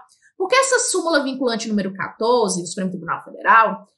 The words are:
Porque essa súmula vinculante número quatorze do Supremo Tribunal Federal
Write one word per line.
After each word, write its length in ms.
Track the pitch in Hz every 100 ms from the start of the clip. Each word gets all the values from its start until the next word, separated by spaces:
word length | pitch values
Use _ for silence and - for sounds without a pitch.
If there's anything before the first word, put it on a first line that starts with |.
| - _ _ -
Porque 200 | 381 508
essa 240 | 523 480
súmula 420 | - 370 330 302
vinculante 460 | 262 262 247 220 226
número 260 | 208 190
quatorze 640 | - - - 226 247 202 180
do 60 | 175
Supremo 240 | - 190
Tribunal 320 | 170 165 139
Federal 640 | - - 185 226 208 196 -